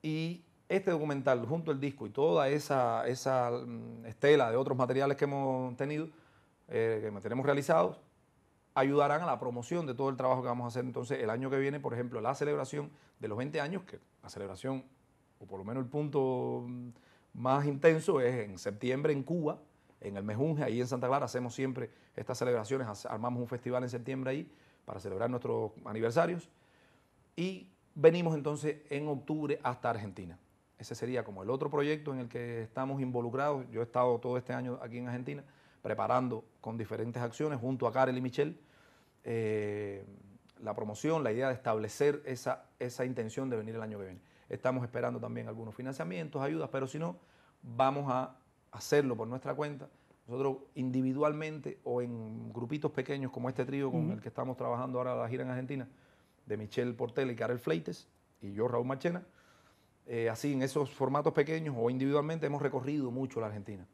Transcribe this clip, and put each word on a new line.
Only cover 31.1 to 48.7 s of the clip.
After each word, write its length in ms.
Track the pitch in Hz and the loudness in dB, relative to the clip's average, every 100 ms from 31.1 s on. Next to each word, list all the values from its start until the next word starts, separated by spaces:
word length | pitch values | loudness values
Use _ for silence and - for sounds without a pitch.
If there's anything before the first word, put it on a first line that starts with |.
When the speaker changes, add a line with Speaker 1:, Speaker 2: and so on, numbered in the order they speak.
| 123 | -4
Speaker 1:
como 220 | 107 98 | -4 -8
el 60 | 98 | -2
otro 200 | 135 147 | 0 0
proyecto 420 | 143 143 156 147 | 2 2 0 -2
en 80 | 131 | -6
el 80 | 120 | -6
que 340 | 123 120 117 | -6 -6 -6
estamos 380 | 110 - 131 139 | -6 -4 -4 -2
involucrados. 640 | 127 123 120 131 147 139 123 | 0 0 0 0 0 0 -2
Yo 100 | 110 | -4
he 40 | |
estado 340 | 117 123 123 120 | 0 4 4 4
todo 180 | 123 123 | 2 -2
este 160 | - | -2
año 280 | 127 123 123 | -4 -4 -6
aquí 160 | 120 120 | -8 -8
en 80 | 123 | -6
Argentina 380 | 123 131 143 - - - _ | -4 -6 -8 -12 -20 -20 _
preparando 640 | - 107 107 127 127 113 - _ | -4 -2 4 4 2 -2 -8 _
con 160 | - 113 | -8 -6
diferentes 460 | 107 110 113 120 | -4 -4 -4 -4
acciones 380 | 120 - 151 139 | -6 -2 -2 -2
junto 260 | 123 131 123 | -2 0 2
a 60 | |
Karel 240 | 127 131 127 | 4 4 2
y 20 | |
Michelle, 380 | 127 123 156 175 - - - _ _ _ | -2 0 0 -2 -18 -20 -20 _ _ _
eh, 840 | 120 113 110 107 104 104 104 98 98 101 101 - _ - | -4 -2 0 0 -2 -4 -6 -8 -12 -20 -20 -20 _ -12
la 140 | 110 | -6
promoción, 480 | 104 110 104 151 160 | -4 -4 -2 0 2
la 80 | 127 | 2
idea 180 | 110 135 | 2 0
de 60 | |
establecer 680 | 123 - 110 107 - 143 143 | 0 0 0 -2 2 2 2
esa, 420 | - 127 - 131 - _ | -4 -4 -4 -4 -8 _
esa 240 | 123 120 | -8 -2
intención 460 | 127 123 110 123 135 | -4 -2 -4 -4 -4
de 60 | 117 | -4
venir 200 | 110 113 | -4 -6
el 60 | |
año 160 | 110 107 | -8 -8
que 60 | |
viene. 160 | 95 92 _ _ _ | -10 -12 _ _ _
Estamos 340 | 107 127 127 | 0 0 2
esperando 380 | 120 120 120 120 | -2 -2 -2 -2
también 260 | 113 117 113 | -6 -6 -8
algunos 280 | 110 113 | -8 -10
financiamientos, 680 | 107 127 135 165 180 156 139 | -8 -8 -6 -6 -4 -4 -2
ayudas, 260 | 139 160 147 | -2 -2 -2
pero 140 | 135 131 | -2 -2
si 120 | 151 | -4
no, 180 | 165 180 _ _ _ _ | -6 -6 _ _ _ _
vamos 440 | 127 117 135 139 143 | -12 2 4 4 0
a 280 | 127 131 - _ _ _ | 0 0 -8 _ _ _